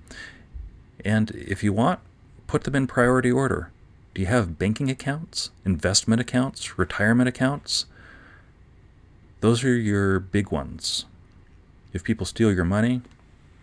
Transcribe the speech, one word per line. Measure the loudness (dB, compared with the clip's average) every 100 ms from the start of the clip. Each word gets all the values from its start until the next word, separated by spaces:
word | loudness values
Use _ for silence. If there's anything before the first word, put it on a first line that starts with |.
| -14 -18 -18 -20 -18 -16 -16 -18 -20 -8 0
And | 0 0
if | -4 -8 -2
you | 0
want, | 2 2 0 -8 -20 -20 -20 -4
put | -4 0
them | 0
in | 0
priority | 2 4 4 4
order. | 2 2 0 -4 -14 -20 -20 -12
Do | -4
you | 0
have | 2 0 0
banking | 0 0 -2
accounts, | -2 -4 -6 -6 -8 -8 -6
investment | -2 0 0 0 2 0
accounts, | 0 0 -2 -4 -8 -4
retirement | -4 0 4 4 2
accounts? | 2 0 -2 -4 -6 -6 -14 -20 -20 -20 -20 -20 _ -20 -20 -20 -20 -20 -20 -20 -2
Those | 2 2
are | 2 0
your | 2 2 2 0
big | 0 -2 0
ones. | -4 -6 -8 -6 -6 -8 -16 -20 -20 -20 -20 -20 -20 -12
If | -8
people | -4 -4 -4
steal | 0 2
your | 2 2
money, | 2 0 -2 -6 -20 -20 -20 -20 -20